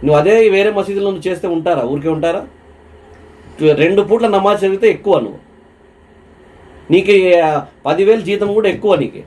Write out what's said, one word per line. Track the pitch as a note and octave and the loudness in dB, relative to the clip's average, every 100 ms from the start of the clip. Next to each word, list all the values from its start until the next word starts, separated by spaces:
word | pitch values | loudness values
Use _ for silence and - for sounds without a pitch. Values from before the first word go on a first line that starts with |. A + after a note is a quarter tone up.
| C#3 | 2
నువ్వు | D3 | 2
అదే | D#3+ A3 A3 | 4 4 4
వేరే | G3 G3+ | 2 0
మసీదులో | G3+ F#3+ G3 G3+ | -2 -4 -4 -4
నువ్వు | F#3+ D#3 | -4 -6
చేస్తే | F3+ F#3 | -6 -4
ఉంటారా? | E3 D#3+ D#3+ | -4 -2 -2
ఊరికే | A#2+ C#3+ D3 | -2 -4 -4
ఉంటారా? | D#3 E3 E3+ - - - - - - - - - - - - D#3 | -4 -2 -4 -8 -20 -20 -20 -20 -20 -20 -20 -20 -20 -20 -2 0
రెండు | C#3 D#3+ G3 | 2 2 2
పూట్ల | G3 A3 A3+ | 2 0 2
నమాజ్ | G3 G3 G3+ | 0 0 0
చదివితే | G3 G3 A3+ | -2 0 0
ఎక్కువ | E3 G#3 E3 | 0 0 -2
నువ్వు. | A2+ F#2+ - - _ _ _ _ _ _ _ - - - - - - | -2 -12 -20 -20 _ _ _ _ _ _ _ -20 -20 -20 -20 -20 0
నీకు | E3+ F#3 | 0 4
ఈ, | G3+ F#3 | 2 4
ఆ, | F3 D#3+ D3+ D3 _ C3+ | 2 2 -2 -6 _ -4
పదివేలు | D#3+ G3 A3+ | 0 2 2
జీతం | F3 G3+ G3+ | 0 -4 -2
కూడా | G#3 G#3 | 0 -2
ఎక్కువ | F3 G#3+ E3 | -2 0 0
నీకు. | B2 - | -2 -10